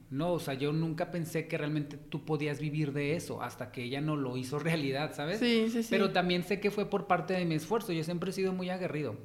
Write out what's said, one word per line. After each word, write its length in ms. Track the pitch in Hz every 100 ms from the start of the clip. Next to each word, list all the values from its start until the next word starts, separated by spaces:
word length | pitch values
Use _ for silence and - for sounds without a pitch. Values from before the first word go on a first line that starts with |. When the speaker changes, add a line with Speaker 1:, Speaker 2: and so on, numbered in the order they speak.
| -
Speaker 1:
¿no? 220 | 135 170
O 40 | 165
sea, 160 | 151
yo 180 | 135 143
nunca 380 | 156 165 156 170
pensé 380 | 180 160 160 156
que 100 | 160
realmente 380 | 151 151 143 143
tú 280 | - 156
podías 360 | - 151 151 135
vivir 320 | 151 151 147
de 240 | 139 143 165
eso 260 | - 113
hasta 300 | 117 - 120
que 100 | -
ella 180 | 120 135
no 140 | 156 151
lo 200 | 131 127
hizo 220 | 127 147
realidad, 540 | 160 165 139 131 151
¿sabes? 240 | - 147 214
Speaker 2:
Sí, 280 | 240 226 220
sí, 120 | 233
sí. 60 | 226
Speaker 1:
Pero 220 | 233 196
también 320 | 180 180 180
sé 160 | 170 202
que 100 | 202
fue 180 | 202 196
por 180 | 202 170
parte 280 | 180 160
de 100 | 185
mi 100 | 175 156
esfuerzo. 360 | - 220 196
Yo 120 | 165
siempre 260 | 156 175 185
he 20 |
sido 200 | 185 190
muy 160 | 185 180
aguerrido. 460 | 180 170 147 135 -